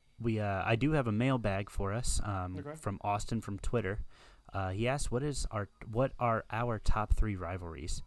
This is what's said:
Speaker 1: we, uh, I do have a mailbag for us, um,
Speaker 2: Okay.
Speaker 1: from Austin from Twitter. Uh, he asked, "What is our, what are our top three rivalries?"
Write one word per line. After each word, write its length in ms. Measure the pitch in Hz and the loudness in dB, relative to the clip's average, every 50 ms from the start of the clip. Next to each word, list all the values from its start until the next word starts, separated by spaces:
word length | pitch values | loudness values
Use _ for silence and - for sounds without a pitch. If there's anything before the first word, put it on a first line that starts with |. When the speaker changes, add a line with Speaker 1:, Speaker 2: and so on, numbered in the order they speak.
| _ _ _ - | _ _ _ -4
Speaker 1:
we, 200 | 117 117 110 107 | -2 0 0 2
uh, 240 | 104 101 98 95 - | 0 0 0 0 2
I 100 | 107 117 | 2 2
do 160 | 110 131 151 | 4 4 4
have 160 | 156 147 120 | 4 4 2
a 40 | 113 | 2
mailbag 580 | 104 110 123 139 131 120 107 104 95 98 104 - | 2 4 4 4 2 2 2 0 0 0 -2 -4
for 220 | - - 98 98 104 | -2 -2 -2 0 0
us, 280 | 120 123 - - - - | 0 0 2 2 2 0
um, 340 | 104 98 92 90 90 92 | 0 -2 -2 -4 -4 -6
Speaker 2:
Okay. 180 | 92 - 147 156 | -8 -8 -10 -10
Speaker 1:
from 240 | 160 - 104 98 - | -6 -4 -4 -4 -2
Austin 400 | - 101 101 104 - - 117 110 | 0 0 0 0 0 -2 -4 -4
from 160 | - - 101 92 | -4 -4 -4 -2
Twitter. 440 | - - 123 113 101 95 104 - - - - - - - - - - - - | 0 2 2 2 2 0 -2 -2 -4 -6 -10 -16 -20 -20 -20 -20 -14 -8 -6
Uh, 160 | 98 95 92 | -4 -2 -2
he 180 | 92 104 113 | 0 0 0
asked, 240 | 123 139 147 - - | 0 0 0 0 0
"What 120 | 120 123 147 | 0 0 0
is 220 | 147 135 - - - | -2 -2 -2 -2 -2
our, 200 | 113 104 101 - _ - - | -2 -4 -4 -6 _ -14 -10
what 260 | 113 107 120 135 131 - - | -4 0 0 0 0 0 0
are 260 | 123 117 113 107 - - | 0 2 2 0 -2 -4
our 260 | - 113 123 120 110 | -4 -4 -2 -2 -2
top 360 | 101 - - - 110 107 - - | 2 4 4 4 4 4 4 4
three 200 | - 110 107 98 | 4 4 2 0
rivalries?" 680 | 90 87 85 92 90 90 82 80 - - - - - - | -2 -4 -6 -6 -6 -6 -8 -10 -8 -6 -4 -4 -6 -6